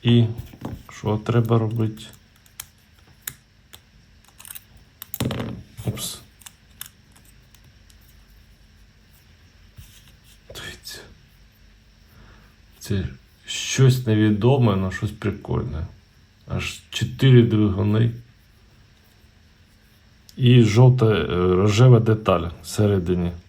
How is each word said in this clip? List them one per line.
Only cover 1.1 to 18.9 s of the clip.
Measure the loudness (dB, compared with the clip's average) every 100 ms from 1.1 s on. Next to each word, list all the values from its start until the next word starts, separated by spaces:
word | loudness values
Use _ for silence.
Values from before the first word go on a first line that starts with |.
| -4
треба | -2 -2 0 0
робити? | -2 -4 -4 -6 -20 -20 _ _ _ _ -20 _ _ _ _ _ -18 -18 _ _ _ -20 _ _ _ _ _ _ -20 -20 _ -20 _ _ -20 -8 -8 -6 -10 -12 -18 -12
Упс. | -10 -8 -12 -14 -20 _ -20 _ _ _ -20 _ _ -20 -20 _ _ -20 -20 _ _ _ _ -20 _ -20 _ _ _ _ _ _ _ _ _ _ _ _ -20 -20 -20 -20 -20 -20 _ -20 _
Дивіться. | -18 -18 -18 -20 -20 -20 -20 _ _ -20 _ _ _ _ _ _ -20 -20 -20 _ _ _ _
Це | -8 -6 -6 -12 _ _ -14
щось | -12 -8 2 4 2 0
невідоме, | 0 2 2 2 2 2
але | 0 -4
щось | -6 -8
прикольне. | -6 -8 -8 -8 -6 -6 -8 -12 -14 _ _ _ _ -10
Аж | -8 -8 -12 _
чотири | -8 -8 0 6 6
двигуни. | 6 2 0 0 -2 0 -2 -4 -18 _ _ _ _ _ _